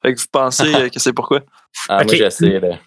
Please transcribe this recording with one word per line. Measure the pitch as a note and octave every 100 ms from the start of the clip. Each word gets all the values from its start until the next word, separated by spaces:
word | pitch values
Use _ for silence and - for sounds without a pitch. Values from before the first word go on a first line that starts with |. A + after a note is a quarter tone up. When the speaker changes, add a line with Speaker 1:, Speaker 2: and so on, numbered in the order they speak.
Speaker 1:
Fait | -
que | B2+
vous | -
pensez, | C#3+ C3 B2+ D3+
euh, | D3 B2+
que | B2
c'est | B2+
pourquoi ? | A#2 - C#3 - _ _ - -
Speaker 2:
Ah, | G2+
Speaker 3:
Ok. | G#2+
Speaker 2:
moi, | D#3+
je | G2+
sais, | - E2+ F#2+
là. | F#2 E2+